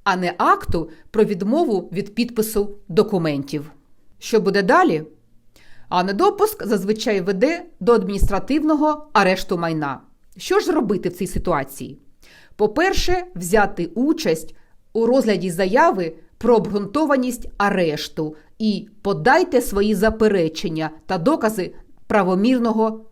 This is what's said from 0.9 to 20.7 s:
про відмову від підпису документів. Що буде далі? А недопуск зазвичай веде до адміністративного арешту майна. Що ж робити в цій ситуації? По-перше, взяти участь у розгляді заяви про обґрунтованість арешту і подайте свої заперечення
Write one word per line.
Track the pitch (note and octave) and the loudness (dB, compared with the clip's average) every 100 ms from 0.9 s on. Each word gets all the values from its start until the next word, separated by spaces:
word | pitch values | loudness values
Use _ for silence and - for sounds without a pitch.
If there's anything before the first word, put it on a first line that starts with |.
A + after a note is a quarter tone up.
| - - | -10 -4
про | G#3+ | 0
відмову | A3 F#3 G3 C#4+ E4 G3 F3 | 2 0 0 0 2 0 -2
від | E3+ - - | -8 -6 -4
підпису | A#3+ - G#3+ G#3 G3+ - - | -2 -2 -2 -2 -4 -6 -2
документів. | E3+ G#3+ G3 D#3+ C#3+ C#3 D3+ D3 - _ - - - | 0 0 0 -2 -2 -4 -8 -8 -16 _ -20 -20 -18
Що | - A3 | -2 0
буде | F#3+ G3 | 2 2
далі? | F#3+ D#4+ F4+ D#3 D#3+ - _ _ _ _ - - - | 4 4 4 2 -4 -16 _ _ _ _ -20 -20 -4
А | F3+ | -2
недопуск | F#3 G3+ G4 G4+ G#4+ - G#3 | 0 2 2 2 0 -2 -2
зазвичай | G#3 F#3+ A3 B3 G3+ | -2 0 -2 -2 -2
веде | F3+ F#3+ C4+ E4+ F4 - | -2 0 0 0 -8 -4
до | F#3+ | 2
адміністративного | A#3+ F#3 G3 - F#3+ - D4 D4+ D4+ D4+ D4+ - | 2 2 2 2 2 0 0 2 2 0 -2 -2
арешту | G#3+ F#3+ F#3 - F3+ | 2 2 0 -2 -4
майна. | E3+ D#3+ C#3+ B2+ - _ _ - | -2 -4 -4 -8 -14 _ _ -16
Що | - F#4+ | 0 0
ж | G#4+ | 2
робити | D#4 G#3 F#3 F3+ | 0 0 -2 -4
в | |
цій | - F3+ | -6 -6
ситуації? | - - D3+ C3+ - - C#3 - - - - - - | -4 -2 -2 -4 -10 -16 -16 -20 -20 -20 -20 -20 -2
По-перше, | G#3 G#3+ F#4 - - F4+ - F3 | 0 2 2 2 2 0 -2 -10
взяти | E3+ G#3+ G3+ G#3 E3+ | 0 2 2 -2 -6
участь | - C#4 D#4+ F#3 D#3+ - - - - _ | -2 0 0 0 -2 -4 -16 -20 -20 _
у | A3 A3+ | -2 2
розгляді | C4+ A3 F#3+ F3+ | 4 2 0 -2
заяви | E3 F#3+ A#3+ E4+ G3 E3 - - _ | -2 2 4 4 2 -4 -8 -18 _
про | A#3 A3+ | 2 4
обґрунтованість | - G3+ G3+ D4 D#4 C#4 B3 A#3+ - - | 2 -4 -2 -2 2 2 0 -6 -10 -2
арешту | G3+ F#3+ E3 D3+ - - D#3 D#3 - - | 0 2 0 -2 -6 -6 -8 -8 -18 -4
і | A3 F#3+ - - | -2 -2 -6 -8
подайте | G3+ D#3 D#3 D#4+ F#4 B3+ | -4 0 2 2 2 0
свої | A#3+ G3+ G#3+ G3 | 0 0 0 2
заперечення | A3 A3 G#3+ G3 D#3+ D#3+ F#3+ | 0 2 2 2 0 -2 -6